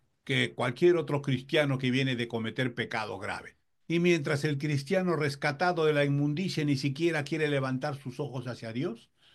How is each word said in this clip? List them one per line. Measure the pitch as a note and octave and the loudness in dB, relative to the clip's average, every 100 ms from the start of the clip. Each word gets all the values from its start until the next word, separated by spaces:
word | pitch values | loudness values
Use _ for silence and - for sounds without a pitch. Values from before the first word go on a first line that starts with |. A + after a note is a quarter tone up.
| _ _ | _ _
que | - C3 B2 | -2 0 0
cualquier | - B2 B2 F3 F3 | 0 -2 4 4 4
otro | C#3+ C#3+ | 2 -2
cristiano | C#3 C3 - D#3+ C#3+ C3 | 0 -2 2 2 2 2
que | B2+ | 0
viene | B2+ C3 B2 | 2 0 -2
de | A#2 | -2
cometer | A#2 A2+ A2 B2+ | -4 -4 -2 -2
pecado | A#2+ A2 A#2 G#2 F#2+ | -2 -4 -4 -4 -6
grave. | G2 E2+ - - _ _ - | -8 -8 -10 -20 _ _ -2
Y | E3+ | 2
mientras | F3 E3+ D3 C#3+ | 4 4 2 0
el | D#3 C#3 | 0 0
cristiano | D3+ C#3+ - F#3+ F3+ | 0 -2 0 0 2
rescatado | D#3 D3 C#3+ D3+ C#3+ F3+ E3 | 2 0 0 -2 0 0 2
de | D#3 | 2
la | D3 | 4
inmundicia | C#3+ C#3+ D3 D3 F#3+ D3+ | 2 2 0 0 -2 -2
ni | D3 C3+ | 0 0
siquiera | D3 C#3+ E3+ D#3 | 0 0 0 0
quiere | C#3+ D#3+ D3+ | -2 -2 0
levantar | C#3+ C3 C3 D3+ C#3 | 0 0 -2 -4 -6
sus | B2+ A#2+ | -8 -8
ojos | C#3 B2+ A#2+ | -8 -8 -8
hacia | A2+ A2+ | -8 -8
Dios, | A2+ F3 A#3 - _ _ | -4 -4 -6 -14 _ _